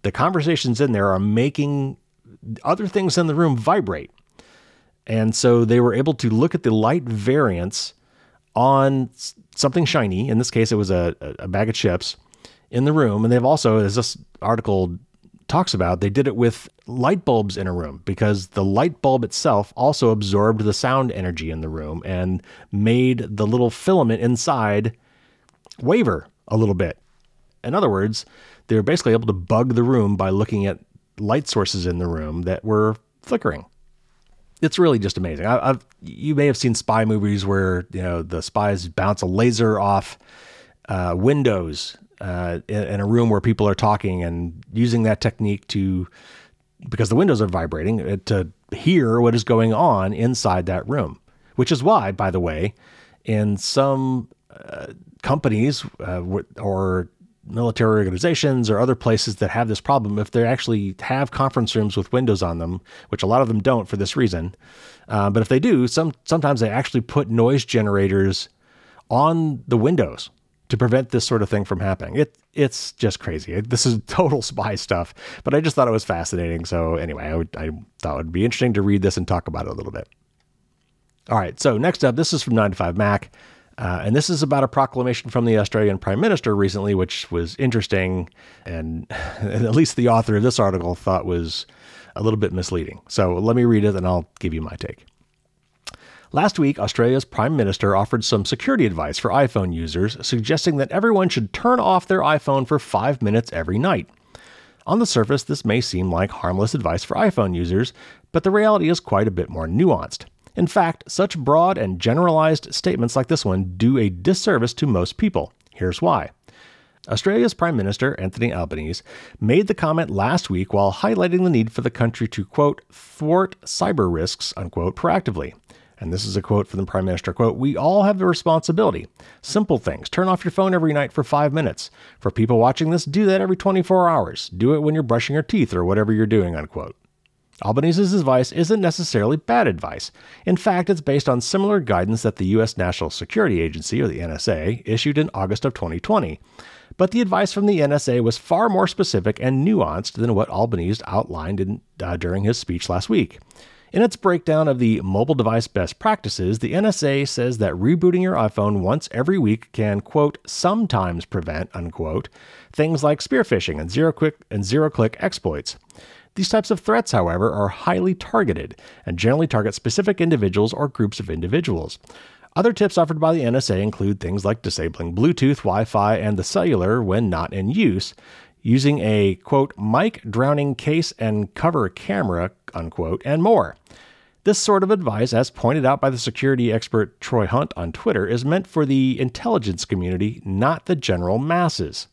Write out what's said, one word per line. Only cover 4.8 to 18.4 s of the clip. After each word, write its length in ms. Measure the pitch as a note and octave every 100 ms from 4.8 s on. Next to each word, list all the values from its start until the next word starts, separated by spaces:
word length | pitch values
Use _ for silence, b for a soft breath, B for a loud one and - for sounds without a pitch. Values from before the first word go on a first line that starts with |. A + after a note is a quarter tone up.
| b b -
And 300 | A2+ A2 A2
so 300 | B2 A#2+ A#2
they 140 | A#2+
were 120 | A#2+
able 220 | A2 C#3
to 160 | C3+ A#2+
look 240 | A2 D#3+
at 80 | E3+
the 80 | B2
light 280 | A2 G#2+ E3
variance 880 | A#2+ A2 G2+ C#3 C3 F2 F2 - - _ b b b b b -
on 540 | B2+ C3+ C3+ C3+ B2
s-, 220 | _ - - _
something 300 | - C#3+ F3
shiny. 460 | D#3 D#3 G#2+ F#2 B2+
In 80 | A2
this 120 | B2
case, 220 | A#2 A2+
it 40 | G#2+
was 140 | F#2+
a, 240 | F#2 E2+ D#2
a, 240 | C#2+ -
a 40 | F#2
bag 200 | F#2+ G#2+
of 60 |
chips 420 | A2+ G#2+ F2 - - b b b b b
in 160 | A#2+ C#3
the 60 |
room. 280 | D#3 B2+ G#2
And 80 | A2+
they've 140 | B2
also, 360 | B2 D3+ A#2+ A2
as 160 | G2+ G#2+
this 200 | A#2 - - _
article 580 | G2+ A2+ A2 G2 F#2 F2 _ _ _ _ _
talks 280 | D#3+ F#3
about, 260 | G2 F2 F2
they 80 | G2
did 180 | G2+ C3+
it 100 | G#2+
with 340 | A#2+ - - _ -
light 380 | B2 C3 G3
bulbs 320 | - A#2 G#2 F#2
in 100 | F#2
a 60 |
room 300 | F2+ E2 C#2+
because 440 | - G2 G#2+ G2+